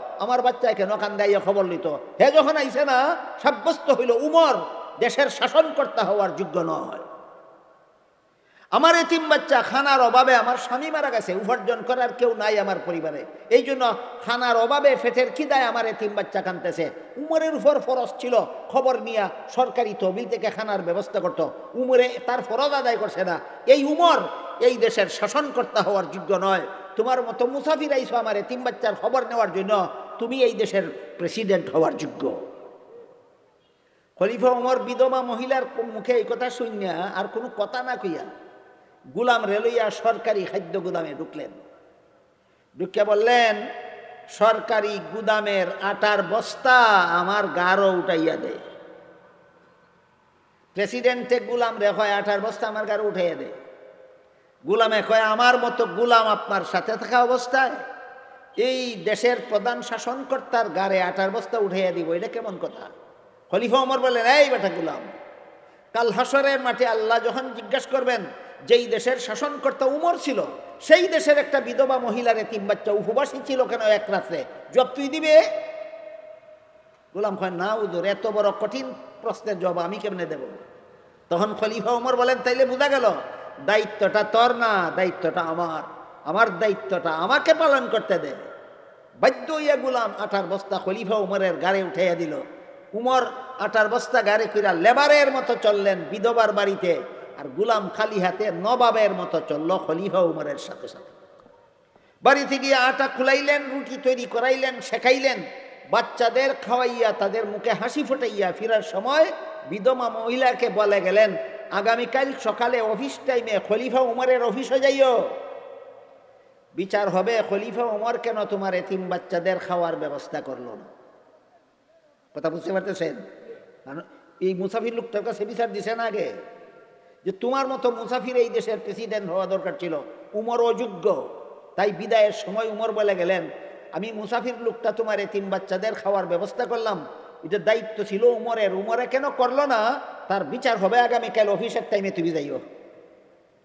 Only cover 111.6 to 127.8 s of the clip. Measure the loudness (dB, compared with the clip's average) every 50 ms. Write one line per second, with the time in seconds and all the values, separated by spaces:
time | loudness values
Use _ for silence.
111.6 | -10 -6 -4 0 2 2 2 2 0 -2 0 0 0 0 -2 -4 -4 -4 -2 0
112.6 | 0 0 2 0 0 0 -2 -2 -4 -6 -8 -6 -4 -2 0 0 0 0 -2 -2
113.6 | 0 0 0 0 0 0 2 2 2 2 0 2 2 2 4 4 2 0 0 -2
114.6 | -2 0 2 2 4 4 4 4 4 4 4 2 0 -2 -6 -8 -12 -12 -14 -16
115.6 | -16 -16 -18 -18 -18 -20 -20 -20 -20 -20 -20 -20 _ _ _ _ _ _ _ _
116.6 | _ _ _ -8 -4 -2 0 0 0 0 0 0 0 2 0 0 0 0 -2 -4
117.6 | -4 -4 -4 -4 -2 -2 -2 -2 -2 -2 -4 -2 -4 -4 -4 -2 -4 -4 -4 -4
118.6 | -2 -2 -2 -2 -2 -4 -4 -6 -4 -4 -6 -6 -4 -4 -4 -2 0 0 -2 -2
119.6 | -2 -4 -2 -2 0 -2 -2 -4 -6 -6 -8 -10 -10 -10 -10 -10 -8 -10 -10 -12
120.6 | -12 -14 -14 -16 -18 -20 -20 -20 -20 -20 _ _ _ _ _ _ _ _ _ _
121.6 | _ _ _ _ _ _ _ _ _ _ _ _ _ _ -10 -6 -6 -6 -6 -6
122.6 | -6 -4 -4 -4 -4 -4 -4 -4 -4 -4 -4 -8 -12 -18 -20 -20 -20 -20 -20 -20
123.6 | -20 -20 -20 _ _ -16 -16 -16 -16 -18 -20 -20 _ _ _ -4 -2 -2 0 -2
124.6 | -4 -4 -4 -4 -4 -4 -4 -6 -6 -6 -6 -6 -4 -4 -6 -6 -6 -6 -4 -4
125.6 | -4 -4 -4 -6 -6 -4 -4 -4 -4 -4 -4 -4 -4 -6 -6 -10 -14 -18 -20 -20
126.6 | -20 -20 -20 -20 -20 -20 _ _ _ _ _ _ -8 -8 -6 -4 -4 -2 0 0
127.6 | -2 -2 -4 -2